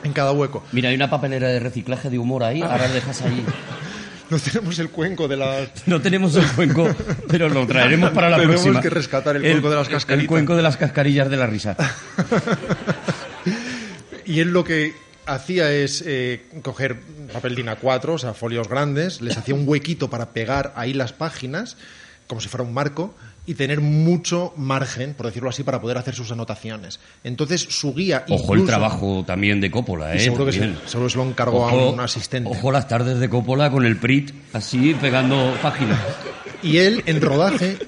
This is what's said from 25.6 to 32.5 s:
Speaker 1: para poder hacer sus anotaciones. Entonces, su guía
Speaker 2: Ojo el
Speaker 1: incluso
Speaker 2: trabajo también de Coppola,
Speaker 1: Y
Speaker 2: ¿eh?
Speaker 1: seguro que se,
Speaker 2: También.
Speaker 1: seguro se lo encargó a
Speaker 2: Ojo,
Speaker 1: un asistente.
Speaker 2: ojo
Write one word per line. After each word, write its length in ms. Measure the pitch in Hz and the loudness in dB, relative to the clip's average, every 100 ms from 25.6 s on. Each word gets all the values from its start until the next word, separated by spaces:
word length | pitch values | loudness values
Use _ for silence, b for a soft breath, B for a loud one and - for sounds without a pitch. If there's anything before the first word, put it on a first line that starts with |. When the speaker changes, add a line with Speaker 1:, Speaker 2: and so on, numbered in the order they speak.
Speaker 1:
para 180 | 135 123 | -4 -2
poder 200 | 113 123 | -2 -4
hacer 160 | 123 117 | -4 -8
sus 160 | 113 | -8
anotaciones. 680 | 117 113 107 113 110 90 - b b | -8 -8 -8 -10 -12 -14 -18 b b
Entonces, 380 | - 123 147 175 | -10 -4 -2 -2
su 320 | - - 147 | -2 -4 -4
guía 300 | 131 190 135 - | -2 0 0 2
Speaker 2:
Ojo 60 | 156 131 131 | 0 4 4
el 60 | |
Speaker 1:
incluso 40 | 190 | 4
Speaker 2:
trabajo 580 | 110 107 95 98 95 92 | 4 2 0 -2 -2 -2
también 340 | 92 101 101 | 0 2 2
de 80 | 98 | 2
Coppola, 460 | 107 123 87 78 85 | -2 -2 -4 -2 0
Speaker 1:
Y 20 | |
Speaker 2:
¿eh? 40 | |
Speaker 1:
seguro 240 | 120 120 139 | 2 2 0
que 40 | |
se, 60 | 98 | 2
Speaker 2:
También. 200 | 107 80 - | 0 -2 -6
Speaker 1:
seguro 220 | 117 123 | -2 -2
se 60 | 127 | 0
lo 60 | 131 | -2
encargó 440 | 123 123 120 120 | 0 2 2 4
a 40 | |
Speaker 2:
Ojo, 160 | 127 127 | 4 4
Speaker 1:
un 80 | 117 | 2
asistente. 500 | 120 - - 131 | -2 -4 -4 -4
Speaker 2:
ojo 220 | 120 | -4